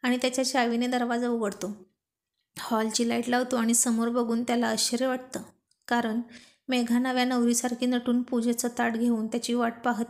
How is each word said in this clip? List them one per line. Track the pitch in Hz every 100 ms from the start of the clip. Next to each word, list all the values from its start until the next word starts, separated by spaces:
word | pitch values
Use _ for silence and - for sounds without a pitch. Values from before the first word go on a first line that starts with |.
आणि | 247 247
त्याच्या | 254 254
चावीने | 254 262 240 233 247
दरवाजा | 247 240 240 247
उघडतो. | 233 208 - 196 202 - _ _ _ _ _ _ -
हॉलची | - 226 220 220 233
लाईट | 233 240
लावतो | 247 247 247
आणि | 226
समोर | 240 247 226 233
बघून | 247 233 233
त्याला | 240 240 226
आश्चर्य | 220 - 240 262
वाटतं, | 254 254 233 - _ _ _ -
कारण | 240 226 226 233 - - _ -
मेघा | 254 233 240
नव्या | 262 254
नवरीसारखी | 247 247 233 233 247 240 247
नटून | 247 247 240
पूजेचं | 247 240 240 233 240 240
ताट | 233
घेऊन | 226 240 226 220
त्याची | 240 240
वाट | 240 233 240
पाहत | 240 214